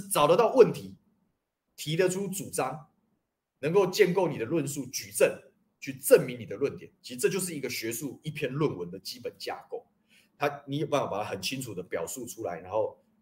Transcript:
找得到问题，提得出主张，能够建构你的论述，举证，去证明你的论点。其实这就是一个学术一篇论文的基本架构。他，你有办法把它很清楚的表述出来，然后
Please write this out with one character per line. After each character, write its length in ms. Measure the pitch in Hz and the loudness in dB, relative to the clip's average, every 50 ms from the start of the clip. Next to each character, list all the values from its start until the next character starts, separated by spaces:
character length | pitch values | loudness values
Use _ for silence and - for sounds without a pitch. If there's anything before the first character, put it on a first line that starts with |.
| - - | -4 -2
找 180 | - 170 147 147 | 2 4 6 6
得 100 | 175 190 | 6 6
到 160 | 233 208 233 | 6 6 8
问 180 | 262 214 165 | 8 8 8
题， 240 | - - 101 95 - - _ _ _ _ _ _ _ _ _ _ _ _ _ _ _ | 6 -2 -8 -14 -16 -20 _ _ _ _ _ _ _ _ _ _ _ _ _ _ _
提 220 | - - 151 156 165 | -12 -8 -2 2 2
得 100 | 185 185 | 2 2
出 220 | 185 190 202 185 | 2 0 -4 -6
主 200 | - - 131 - | -6 -8 -8 -6
张， 380 | - - 135 131 143 160 - _ _ _ _ _ _ _ _ _ _ _ _ _ _ _ | -4 -2 -2 -2 -4 -8 -14 _ _ _ _ _ _ _ _ _ _ _ _ _ _ _
能 140 | 131 151 170 | -2 2 4
够 120 | 202 196 | 4 4
建 280 | 180 185 - 202 175 175 | 4 6 4 4 6 4
构 160 | 190 185 160 | 2 0 0
你 80 | 135 104 | 0 -2
的 80 | 113 | -4
论 200 | 120 156 165 139 | -2 -2 -2 -2
述， 200 | 135 - 151 127 | -2 -4 -6 -8
举 260 | 120 - - - - | -8 -8 -10 -10 -6
证， 300 | - - 190 139 - - - - _ _ _ _ _ _ | 0 4 4 4 2 0 -12 -20 _ _ _ _ _ _
去 140 | - 139 | -12 -12
证 340 | 131 - - - 262 214 147 | -10 -6 2 6 6 6 6
明 140 | 127 123 117 | 4 -6 -8
你 60 | 107 | -10
的 100 | - 101 | -10 -6
论 220 | 101 139 127 - - | -4 -4 -4 -4 -6
点。 120 | - - _ _ | -14 -20 _ _
其 120 | - - - | -16 -14 -6
实 60 | 247 | -2
这 80 | 214 190 | -2 0
就 100 | 165 196 | 0 0
是 160 | 185 180 165 | -4 -4 -6
一 60 | 143 | -6
个 100 | 131 123 | -6 -6
学 220 | 123 - 113 113 | -6 -6 -6 -6
术 260 | 117 - 151 131 - - - | -6 -6 -8 -8 -10 -10 -10
一 80 | 156 | -10
篇 180 | 147 - - 123 | -8 -6 -6 -4
论 280 | 131 143 156 127 - 92 | -2 0 0 0 -2 -4
文 120 | 87 87 | -10 -10
的 80 | 87 95 | -12 -12
基 220 | - - - 123 | -12 -14 -14 -12
本 140 | 120 - - - | -12 -12 -12 -10
架 280 | - 113 92 - - - | -10 -10 -10 -10 -12 -12
构。 160 | - - - _ _ _ _ _ _ _ _ _ _ - | -14 -14 -14 _ _ _ _ _ _ _ _ _ _ -4
他， 260 | 143 147 143 - - | -4 -4 -4 -4 -10
你 120 | 135 139 147 | -6 -4 -2
有 100 | 156 147 | 0 2
办 140 | 147 139 | 2 2
法 60 | 117 98 | 0 0
把 140 | 95 - | -4 -4
它 80 | 107 - | -6 -6
很 120 | 104 98 | -6 -6
清 200 | 90 - 135 123 | -6 -6 -6 -6
楚 120 | 120 113 101 | -8 -8 -10
的 100 | 87 87 | -10 -10
表 240 | - - 87 85 82 | -6 -6 -6 -6 -6
述 180 | - - - | -8 -10 -10
出 200 | - - - 110 | -12 -10 -8 -8
来， 160 | 92 87 82 | -8 -8 -8
然 100 | 87 90 | -8 -4
后 260 | 98 110 104 - - - _ _ _ _ | -2 0 0 -2 -4 -10 _ _ _ _